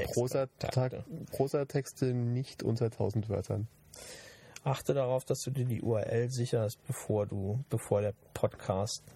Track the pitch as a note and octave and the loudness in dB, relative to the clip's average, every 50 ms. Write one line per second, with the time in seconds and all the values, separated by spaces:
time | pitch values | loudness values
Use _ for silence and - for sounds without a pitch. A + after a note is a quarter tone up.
0 | - - - A#2+ A#2+ B2+ - C3+ C3+ C3 _ - - - - B2+ B2+ B2+ - - | 0 0 2 0 2 2 2 0 0 -2 _ -4 -4 0 2 2 2 2 0 -4
1 | - - D#3+ D#3+ - - - - C3+ C#3 - D3 C#3 - - C#3+ C3 - - - | -8 -8 -10 -10 -10 -4 0 0 0 2 2 0 0 0 -2 -2 -2 -4 -2 0
2 | C3+ B2+ B2 B2 A#2+ A#2+ B2 B2+ C3 - - - - - A2+ A2+ A#2+ A2 - - | 0 2 2 2 2 0 0 0 -2 -4 -8 -2 0 0 2 2 2 0 2 2
3 | G#2 G2+ - A2 G2+ G#2+ G2 G2 G2 - G#2 G2+ G#2+ - - - - - - - | 0 2 2 0 0 0 0 0 0 0 -2 -2 -2 -4 -8 -14 -20 -20 -20 -16
4 | - - - - - - - - - - - - - C#3+ C3+ - - - C#3+ C#3 | -16 -16 -16 -16 -16 -18 -20 -20 -20 -20 -18 -4 -2 -2 -2 0 0 0 2 2
5 | C3 B2 C3 B2+ - - C#3 - - C3 C3 C3+ B2 B2+ A2+ - - A#2 A#2 G#2 | 2 2 2 0 0 0 -2 -2 -2 -2 -2 0 0 0 0 0 2 2 2 2
6 | - - A#2 A#2 A#2+ B2 C3 B2 A#2+ - - A#2 A2 G#2 - - - - C3 - | 2 2 2 2 2 2 0 0 0 2 2 2 2 0 -2 -4 -6 -6 -6 -4
7 | - - G#2+ G#2 G#2 G#2 G#2+ G2+ G2 G2+ A2 B2+ C#3+ - A#2 A2+ - - A2+ G2+ | -2 0 2 2 2 0 -2 -2 -2 0 -2 -2 -2 -2 -2 -2 2 2 2 2
8 | G#2 G#2 - - - - - - - A2 - - - - F#2+ F#2+ G#2 - - - | 4 2 -2 -6 -10 -14 -2 0 0 0 0 -2 -2 0 2 2 2 0 -2 -8
9 | - - - | -12 -16 -20